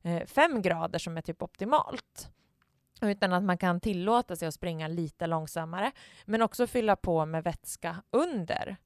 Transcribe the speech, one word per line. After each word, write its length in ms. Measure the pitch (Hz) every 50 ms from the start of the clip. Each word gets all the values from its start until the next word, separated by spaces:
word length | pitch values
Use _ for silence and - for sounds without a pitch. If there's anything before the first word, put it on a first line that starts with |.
eh, 240 | _ 170 170 165 -
fem 360 | - - 269 302 339 285 226
grader 380 | 185 180 170 165 165 165 - 170
som 180 | - 175 165
är 40 | 165
typ 200 | - - 165 _ -
optimalt. 880 | - _ - 196 220 294 302 - - - 240 _ _ _ - - - - _ _ _ _ _ _ _ _ _ _ _ _ -
Utan 320 | 233 208 202 202 208 185 180
att 100 | 180 202
man 140 | 190 180
kan 220 | 175 - 180 175 175
tillåta 560 | - 220 196 175 180 202 226 240 240 - 180
sig 120 | 160 170
att 60 | 160 147
springa 340 | - - 180 165 160 160
lite 400 | 156 170 170 165 151 - _ 175
långsammare. 640 | 165 165 160 160 151 - 170 160 160 170 185 208 247 - - - - - - -
Men 160 | - 208 220
också 260 | 226 214 - - 240
fylla 280 | 233 - 247 220 214 196
på 300 | - - 185 170 160 156
med 180 | 156 160 160 165
vätska 520 | 170 156 - - - - _ - 170 165 185 - _
under 640 | - 247 320 349 302 214 165 - - - - - 196 - _